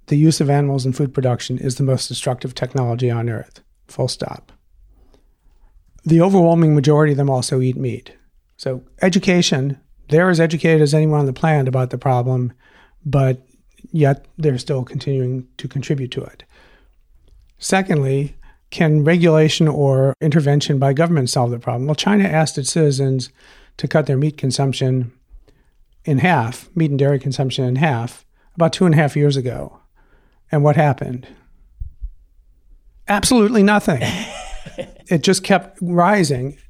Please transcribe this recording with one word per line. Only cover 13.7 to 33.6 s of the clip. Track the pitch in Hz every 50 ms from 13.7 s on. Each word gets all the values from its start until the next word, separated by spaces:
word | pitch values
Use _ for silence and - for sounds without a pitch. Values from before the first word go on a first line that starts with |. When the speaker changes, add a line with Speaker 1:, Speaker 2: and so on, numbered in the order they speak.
| _ _ - - -
Speaker 1:
yet | 160 147 135 139 - - - _
they're | - 156 151 131 123
still | - - 147 131 123
continuing | - - 139 - 143 139 131 127 127 131 131 127 _ _ -
to | - 131
contribute | - 139 123 - 156 135 127 123 -
to | - -
it. | - - - - _ _ _ _ _ _ _ _ _ _ _ _ _ _ _ _ _ - _ _ _ _ -
Secondly, | - - 190 190 190 190 175 147 135 135 135 139 143 143 - - - - - _ _ -
can | - - 175 156 151 156 143
regulation | 156 175 175 170 170 156 156 156 156 - - 170 156
or | 143 147 143 139 135 131 135 139 - -
intervention | 160 156 139 170 139 143 143 147 - - 147 131
by | 135 139 135
government | 135 160 170 175 151 127 120
solve | - 139 123 120
the | 120 117
problem? | - 131 120 120 131
Well, | 147 151
China | - - 196 208 208 196
asked | 185 151 160 160 143 - 151
its | 131 - -
citizens | 165 156 147 139 127 139 131 135 131 120 - _ _ _ - - - - _ _
to | - - 135
cut | - 156 151
their | - 139
meat | 131 147 151 143
consumption | - - 135 123 - 139 135 127 - 131 131 131 127 123 117 - _ _ _ - - _ _ _ _ _ _ _ _ _ _ _ _ -
in | 160 143 127
half, | 143 185 170 139 113 113 123 - - - -
meat | 170 160 147
and | 143 135
dairy | 139 139 143 131
consumption | - 139 127 - 139 131 - - 131
in | 127 131
half, | 131 151 151 131 117 117 123 - - _ _ _ _ _ _ _
about | 170 165 160 -
two | - 190
and | 175 151
a | 160
half | 156 135 -
years | 147 147 147 135
ago. | 135 123 127 113 - - - - - _ _ _ _ _ _ _ _ _ _ _ _ _ -
And | - 147 143
what | 151 147
happened? | 160 151 147 131 - 143 131 127 123 - - - _ _ _ _ _ _ _ _ - - - - - - - - - _ _ _ _ _ _ _ _ _ _ - _ _ _ _ _ - -
Absolutely | 202 202 - - 254 240 208 208 247 220